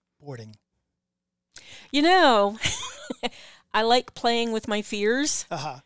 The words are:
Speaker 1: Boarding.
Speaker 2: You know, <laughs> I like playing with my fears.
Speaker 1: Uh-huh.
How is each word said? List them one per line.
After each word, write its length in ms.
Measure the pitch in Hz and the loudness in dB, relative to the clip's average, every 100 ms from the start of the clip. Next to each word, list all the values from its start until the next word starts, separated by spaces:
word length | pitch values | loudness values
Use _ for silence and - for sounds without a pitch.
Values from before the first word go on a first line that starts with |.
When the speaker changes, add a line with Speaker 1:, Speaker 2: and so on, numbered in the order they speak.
| _ _ | _ _
Speaker 1:
Boarding. 360 | 143 123 107 107 _ _ _ _ _ _ _ _ _ - - - - | -16 -14 -16 -20 _ _ _ _ _ _ _ _ _ -20 -20 -20 -6
Speaker 2:
You 100 | 285 | 0
know, 560 | 320 370 311 226 202 220 | 4 6 6 6 2 0
<laughs> 1120 | - - - - - - 240 - - - _ | -4 -4 -8 -12 -12 -8 -8 -10 -20 -20 _
I 80 | 214 | 0
like 320 | 226 247 - | 2 2 0
playing 380 | - 240 233 233 | -4 -2 0 -2
with 160 | 220 220 | -4 -4
my 140 | 208 | -4
fears. 640 | 208 208 208 247 302 - - | -4 -4 0 0 0 -2 -4
Speaker 1:
Uh-huh. 260 | 170 151 131 | -8 -8 -12